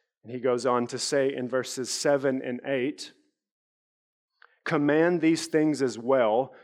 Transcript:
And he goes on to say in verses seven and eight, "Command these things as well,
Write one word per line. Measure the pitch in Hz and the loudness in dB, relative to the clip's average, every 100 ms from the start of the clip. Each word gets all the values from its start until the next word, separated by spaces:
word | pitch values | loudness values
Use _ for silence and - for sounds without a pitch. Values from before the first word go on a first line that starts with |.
| _ _ | _ _
And | 107 | -12
he | 123 | -4
goes | 123 123 127 | 0 0 2
on | 123 123 | 0 0
to | 127 | -4
say | - 143 135 | -2 0 0
in | 135 123 | -2 -4
verses | 127 120 - 117 | -4 -4 -6 -6
seven | - 156 143 135 131 | -2 0 2 0 -2
and | 131 123 - | -4 -8 -4
eight, | 135 131 - - _ _ _ _ _ _ _ _ _ _ _ _ _ _ _ | -2 -2 -6 -14 _ _ _ _ _ _ _ _ _ _ _ _ _ _ _
"Command | - 156 147 151 170 175 | -4 0 2 4 4 4
these | 160 160 - | 2 2 0
things | 160 156 139 | 0 2 0
as | 131 110 | -2 -2
well, | 123 131 113 110 135 - | 0 2 4 2 0 -6